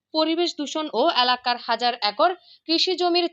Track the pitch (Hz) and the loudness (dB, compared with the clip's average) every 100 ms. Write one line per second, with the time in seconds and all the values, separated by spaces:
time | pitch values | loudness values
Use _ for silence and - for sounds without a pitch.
0 | _ 311 320 330 339 - 277 311 302 214 | _ -2 0 0 -2 -4 -6 -6 -4 0
1 | 311 247 247 247 254 240 - 233 240 240 | 2 2 2 0 -2 -4 -2 -2 -2 -2
2 | 208 202 339 370 _ - - 320 - 339 | -2 2 0 0 _ -14 -2 0 0 0
3 | 349 339 339 | 2 2 0